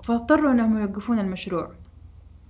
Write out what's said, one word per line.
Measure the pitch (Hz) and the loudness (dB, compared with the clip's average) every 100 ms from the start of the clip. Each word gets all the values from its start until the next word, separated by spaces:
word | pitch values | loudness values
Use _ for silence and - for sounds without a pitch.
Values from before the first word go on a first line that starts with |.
فاضطروا | - 233 240 311 302 | -2 -2 4 4 4
إنهم | 247 226 220 | 2 2 0
يوقفون | 208 196 202 233 | -2 -4 -2 -2
المشروع. | 190 185 - 175 - - - - - - - - - | -2 -6 -6 -6 -6 -12 -20 -20 -20 -20 -20 -20 -20